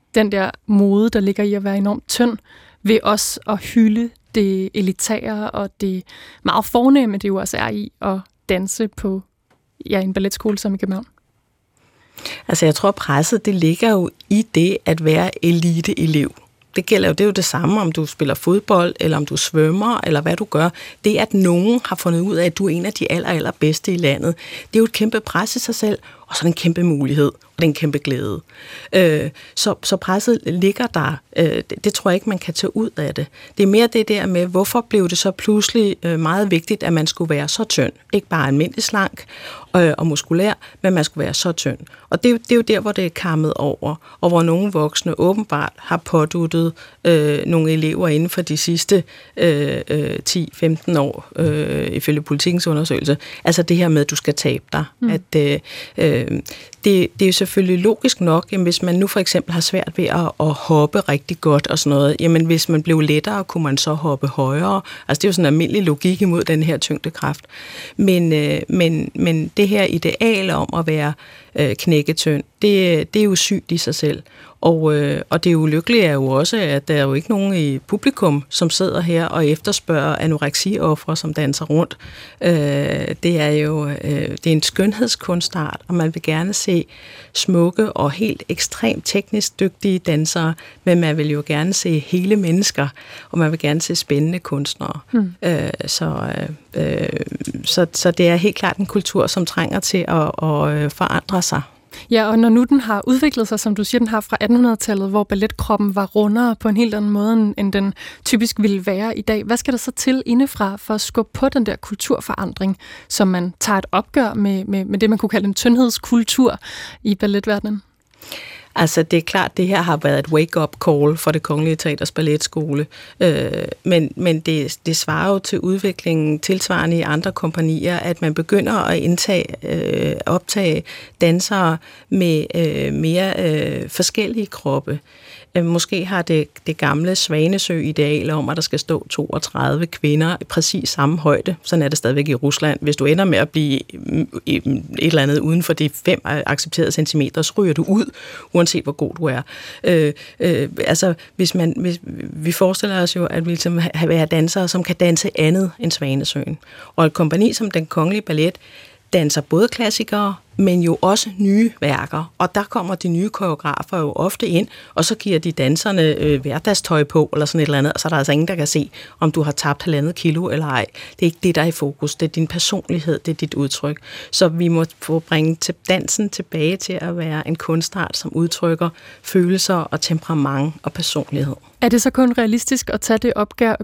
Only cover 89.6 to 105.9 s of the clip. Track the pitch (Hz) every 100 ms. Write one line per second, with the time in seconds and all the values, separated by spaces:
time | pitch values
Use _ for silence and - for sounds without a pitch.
89.6 | 190 - 202 185 - 151 156 175 160 165
90.6 | - - - 175 160 151 151 147 147 147
91.6 | 170 196 180 156 139 180 185 214 175 175
92.6 | 202 - 143 - - - - 170 160 160
93.6 | 147 151 - 175 - 143 156 175 - 143
94.6 | 143 - - 147 - 240 190 180 175 156
95.6 | 165 - - - 160 143 - - - 151
96.6 | _ - - - - - - - - -
97.6 | - - 165 - 180 170 170 175 196 -
98.6 | 185 - 196 208 - 190 - - 165 -
99.6 | 165 - - 185 - 165 151 - 160 147
100.6 | 147 151 147 - - - - 190 175 -
101.6 | - _ _ - - 226 214 226 233 226
102.6 | 247 277 226 202 - 262 302 254 220 214
103.6 | 220 208 202 247 226 220 - - 208 240
104.6 | 247 220 - 202 196 202 208 202 220 -
105.6 | - 208 202